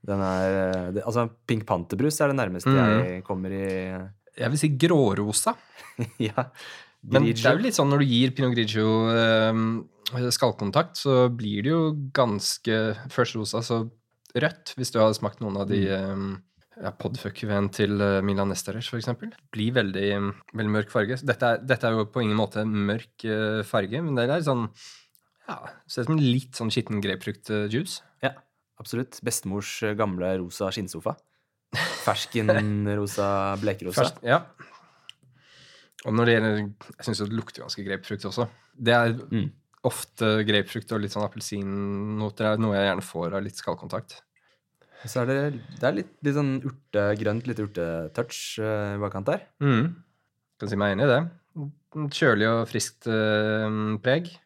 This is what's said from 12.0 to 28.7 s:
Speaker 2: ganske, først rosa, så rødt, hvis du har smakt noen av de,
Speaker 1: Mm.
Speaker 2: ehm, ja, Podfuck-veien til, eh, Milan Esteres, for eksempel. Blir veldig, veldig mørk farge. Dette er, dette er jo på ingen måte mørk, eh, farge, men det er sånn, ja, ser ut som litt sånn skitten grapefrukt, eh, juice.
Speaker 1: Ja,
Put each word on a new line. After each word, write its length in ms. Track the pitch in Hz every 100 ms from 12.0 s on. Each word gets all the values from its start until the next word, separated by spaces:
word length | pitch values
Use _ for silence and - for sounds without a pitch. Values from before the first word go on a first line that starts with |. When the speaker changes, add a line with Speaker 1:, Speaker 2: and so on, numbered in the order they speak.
| 135
Speaker 2:
ganske, 640 | 139 120 101 - - - 110 110 107 131
først 260 | - 123 120
rosa, 240 | 104 110 120
så 120 | 117 113 - _ _ _ 123
rødt, 380 | 151 - - -
hvis 140 | 127
du 80 | 117
har 140 | 110
smakt 260 | 107 104 -
noen 160 | 110 98
av 100 | 98
de, 100 | 98 98
Speaker 1:
Mm. 100 | 95
Speaker 2:
ehm, 440 | 95 98 98 196 _ _ _ -
ja, 80 | 101
Podfuck-veien 800 | - 113 120 101 - 107 101 98
til, 280 | - 101 101
eh, 200 | 101 98
Milan 300 | 98 98 98
Esteres, 360 | 90 - 104 -
for 100 | 120
eksempel. 340 | 110 123 220 - _
Blir 200 | 110 107
veldig, 600 | 127 101 95 101 101 101 101 -
veldig 200 | 107 107
mørk 160 | 107 104
farge. 260 | 123 104 127 -
Dette 180 | 117
er, 140 | 123 113
dette 240 | 127 120 120
er 60 | 113
jo 100 | 107
på 160 | 131
ingen 160 | 110 107
måte 240 | 104 107 110
mørk, 580 | 107 101 113 - _ 110
eh, 380 | 107 107 110
farge, 380 | 104 113 98 127
men 100 | 165 131
det 140 | 120
er 120 | 160
sånn, 280 | 147 127 110 - - - _ _ _ _ -
ja, 120 | 202 - - _
ser 140 | -
ut 60 | 120
som 100 | 160
litt 340 | 135 123 -
sånn 180 | - 113
skitten 300 | 123 - 107
grapefrukt, 480 | 101 92 107 104 -
eh, 180 | 107 104
juice. 320 | 113 190 - _ _
Speaker 1:
Ja, 120 | 135 131 _ _ _